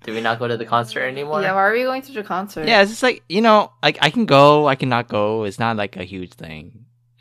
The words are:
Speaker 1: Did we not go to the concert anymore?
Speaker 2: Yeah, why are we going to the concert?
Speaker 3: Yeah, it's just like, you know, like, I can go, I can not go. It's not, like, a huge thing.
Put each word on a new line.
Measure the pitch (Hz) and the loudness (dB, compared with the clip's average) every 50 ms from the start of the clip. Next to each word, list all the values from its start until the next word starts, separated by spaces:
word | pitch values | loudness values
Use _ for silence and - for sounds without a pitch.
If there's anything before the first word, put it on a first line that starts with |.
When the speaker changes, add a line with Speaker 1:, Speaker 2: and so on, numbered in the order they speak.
| - | -12
Speaker 1:
Did | 113 110 | -8 -6
we | 113 | -4
not | 117 113 117 117 | -2 -2 -2 -2
go | 123 120 | -2 -4
to | 117 113 | -4 -6
the | 113 | -6
concert | - 120 120 120 120 - 143 | -2 -2 -2 -2 -2 -6 -6
anymore? | 127 127 131 139 143 147 151 151 | -6 -6 -6 -8 -8 -6 -4 -2
Speaker 2:
Yeah, | 156 185 190 | -2 -2 0
why | 196 196 202 | 0 0 2
are | 220 | 0
we | 240 254 | 0 -2
going | 262 262 269 269 | -2 -4 -6 -8
to | 269 | -12
the | 269 220 202 | -12 -12 -10
concert? | - 180 180 202 202 - - 156 - | -6 -6 -6 -6 -8 -8 -6 -2 2
Speaker 3:
Yeah, | 233 202 | 4 4
it's | 202 202 | 4 2
just | 226 - | 0 -2
like, | 262 254 - - _ - | -2 -2 -2 -2 _ -6
you | 160 208 | -2 2
know, | 233 226 214 208 170 - _ - | 4 4 4 4 2 0 _ -2
like, | - 151 156 - | -2 -2 0 2
I | 143 151 | 0 0
can | - - 196 | 0 0 0
go, | 151 143 139 143 147 151 151 147 143 | 4 6 8 8 8 8 6 4 2
I | 135 | 0
can | - 143 131 | 0 -2 -2
not | 120 120 120 - | -2 -2 -2 -2
go. | 110 104 104 107 110 113 107 | -2 -2 0 0 -2 -2 -4
It's | 101 98 - | -6 -4 -4
not, | 117 117 113 107 | -2 -2 -2 -2
like, | 101 98 - 95 | -4 -6 -8 -12
a | 92 | -14
huge | 90 98 92 90 85 - | -12 -12 -12 -14 -14 -16
thing. | - 82 78 78 78 78 - - - - _ _ _ _ _ _ _ | -18 -18 -16 -16 -16 -18 -20 -20 -20 -20 _ _ _ _ _ _ _